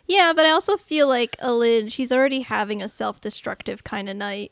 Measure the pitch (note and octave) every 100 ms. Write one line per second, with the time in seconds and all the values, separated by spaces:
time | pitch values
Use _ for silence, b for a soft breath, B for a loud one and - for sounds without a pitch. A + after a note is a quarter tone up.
0 | - G4 E4+ E4 D#4+ D#4+ - G4 - D4+
1 | C#4+ B3 A#3 - B3+ A#3 A#3 A3+ G#3+ -
2 | B3+ B3+ C4+ C4 B3 G#3+ G#3 G#3 G3+ -
3 | G#3+ G#3 G#3+ - - - - G3+ - G#3
4 | G3 G3 G3+ G3+ G3+